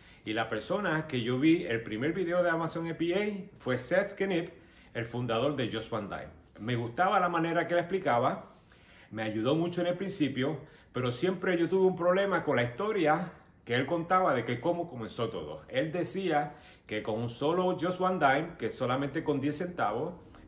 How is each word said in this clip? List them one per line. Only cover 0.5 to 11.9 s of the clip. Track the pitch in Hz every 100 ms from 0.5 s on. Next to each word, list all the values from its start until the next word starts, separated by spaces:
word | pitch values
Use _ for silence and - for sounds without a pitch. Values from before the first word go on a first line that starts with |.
| 110 - 190 196 156 156
que | 127
yo | 117 127
vi | 156 170
el | - 113
primer | 113 107 139
video | 170 175 175
de | 175
Amazon | 165 160 170 165
F | 160
B | 165 180
A | 208 196 - -
fue | - 123
Seth | - 180 196 -
Knipp, | 196 175 - - - - -
el | 113 117
fundador | 120 123 113 135 143
de | 123
Just | 113 -
One | 110 98
Dime. | 85 - - - -
Me | 104 123
gustaba | 120 120 185 208
la | 180
manera | 170 165 165 165
que | 175
él |
explicaba, | 170 190 156 123 143 196 - - - - - - -
me | 107
ayudó | 110 107 113 156
mucho | 170 175
en | 175
el | 180
principio, | 196 - 143 - 127 156 - - -
pero | - -
siempre | - 180 185 190 175
yo | 165
tuve | 190
un | 190